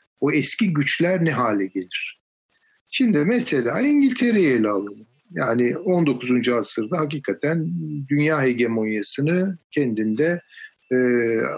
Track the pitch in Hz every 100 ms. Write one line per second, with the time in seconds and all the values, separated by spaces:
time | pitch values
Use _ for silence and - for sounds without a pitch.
0 | - _ 143 151 - - 202 151 139 -
1 | 170 185 165 135 117 101 95 95 90 -
2 | - - _ _ _ _ _ _ _ -
3 | 247 151 160 247 - 143 123 160 277 294
4 | 277 - 240 214 156 120 107 101 104 107
5 | - _ _ 170 123 120 123 147 196 180
6 | 151 123 123 123 120 120 101 - 110 165
7 | 151 147 - - 147 165 160 170 156 147
8 | 135 143 151 151 131 120 117 113 110 107
9 | 101 - 147 180 196 175 _ 147 127 107
10 | 110 107 160 175 - - - _ - 127
11 | 127 120 117 113 131